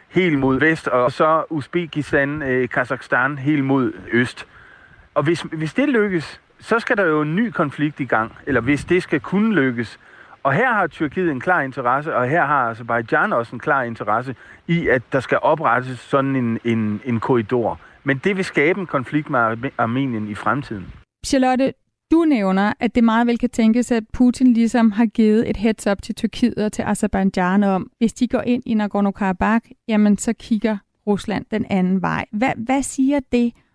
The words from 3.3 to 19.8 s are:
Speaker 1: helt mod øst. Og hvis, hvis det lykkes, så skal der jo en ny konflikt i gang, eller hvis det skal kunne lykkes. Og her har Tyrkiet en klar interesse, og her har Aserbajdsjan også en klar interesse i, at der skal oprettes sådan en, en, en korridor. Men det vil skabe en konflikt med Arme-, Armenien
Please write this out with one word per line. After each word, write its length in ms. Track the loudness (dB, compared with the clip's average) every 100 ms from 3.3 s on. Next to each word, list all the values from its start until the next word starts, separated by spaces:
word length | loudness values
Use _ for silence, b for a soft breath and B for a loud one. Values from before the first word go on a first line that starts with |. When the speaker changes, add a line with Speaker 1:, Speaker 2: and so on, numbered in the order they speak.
| -2
Speaker 1:
helt 260 | 0 0
mod 300 | 2 2 0 -4 -2
øst. 360 | 0 0 -4 -18 b b b b b b
Og 100 | -2
hvis, 180 | 0 -2
hvis 320 | -4 -8 -4
det 160 | 0 0
lykkes, 520 | 2 0 -2 -6 -14 _ _
så 200 | -2 -2
skal 180 | 0 0
der 80 | 2
jo 160 | 0
en 140 | 0 -2
ny 140 | -2
konflikt 500 | -2 -4 -2 -4 -2
i 60 | -2
gang, 260 | 0 -2 -6 -2
eller 140 | -2
hvis 240 | 0 -2 0
det 180 | -2
skal 160 | 0 -4
kunne 360 | -2 0 2 2
lykkes. 440 | 0 -2 -8 -10 B B B B
Og 100 | -2
her 200 | 0 0
har 140 | 0 -2
Tyrkiet 440 | -2 -6 -2 -2
en 80 | -2
klar 220 | 0 0
interesse, 540 | 0 -4 -2 -2 0 -2
og 140 | 0
her 160 | 0 2
har 240 | 2 0
Aserbajdsjan 640 | -4 -4 -4 0 0 0
også 220 | -2 -4 -6
en 40 |
klar 240 | -2 -2
interesse 520 | -2 -6 -2 -2 -4 -12 B B -2
i, 200 | 0 2
at 140 | 0 0
der 80 | -4
skal 200 | 0 0
oprettes 580 | 2 0 0 0 -2 -12
sådan 360 | -4 -2 0 0
en, 240 | -2 -2
en, 380 | -2 -2 -2 -4 -4
en 140 | -4
korridor. 600 | 0 0 2 -2 -2 -6 B B
Men 180 | -4 -2
det 140 | -2 -2
vil 80 | -4
skabe 340 | 0 0 0
en 80 | -4
konflikt 420 | -6 -4 -4 -2
med 100 | 0
Arme-, 300 | 0 -2 -6
Armenien 500 | -4